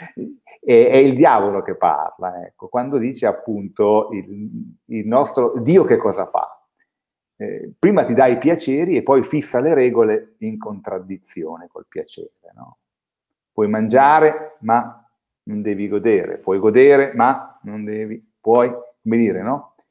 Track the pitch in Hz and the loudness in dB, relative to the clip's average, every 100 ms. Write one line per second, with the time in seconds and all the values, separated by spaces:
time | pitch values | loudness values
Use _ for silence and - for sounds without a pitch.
0 | 170 - - - _ - - 156 123 135 | -20 -16 -16 -16 _ -12 2 6 6 6
1 | 139 127 160 117 101 98 92 95 90 73 | 6 6 4 4 0 -4 -6 -2 0 0
2 | 76 - 92 90 90 _ 95 123 127 143 | -4 -8 -10 -10 -16 _ -10 -6 -4 -4
3 | 117 123 113 95 - 104 98 - 104 107 | -4 -4 -2 -4 -6 -10 -8 -2 2 2
4 | 107 101 92 101 107 117 - - - 117 | 0 -8 -12 -14 -14 -14 -16 -20 -14 -10
5 | 104 120 139 - 120 131 117 185 - 117 | -2 0 0 0 -2 -2 2 2 4 2
6 | 107 92 92 - - - _ _ _ _ | 0 -4 -4 -4 -6 -12 _ _ _ _
7 | _ _ _ - 104 101 - - 180 196 | _ _ _ -14 -12 -10 -14 -2 0 2
8 | 117 117 131 120 135 165 - 135 175 147 | 0 2 2 2 0 0 -2 -4 -2 -2
9 | 117 135 113 151 143 156 147 156 127 117 | 2 2 2 -4 -4 -2 0 2 2 2
10 | 110 107 - - 110 107 110 101 98 95 | 0 0 -6 -12 -10 -10 -12 -14 -10 -12
11 | 92 95 _ - 80 82 85 - - - | -12 -16 _ -14 -12 -14 -18 -20 -18 -14
12 | 78 - - _ _ 55 60 _ _ _ | -14 -16 -20 _ _ _ -20 _ _ _
13 | _ _ _ _ _ - 104 107 110 123 | _ _ _ _ _ -4 -2 0 2 4
14 | 135 156 156 151 - - 110 117 117 - | 6 6 4 2 -10 -10 -2 0 -2 -12
15 | _ _ _ _ - 107 104 98 101 101 | _ _ _ _ -12 -8 -6 -6 -4 -2
16 | 113 104 - - - 95 107 110 139 139 | 2 0 0 -8 -4 0 2 6 6 6
17 | 139 120 123 135 - _ 104 107 107 107 | 2 2 0 0 -6 _ -16 -12 -10 -8
18 | 107 110 _ _ - 120 123 120 - _ | -10 -12 _ _ 0 2 2 -2 -16 _
19 | 110 113 113 90 101 139 - _ _ | -2 0 0 0 -6 -8 -10 _ _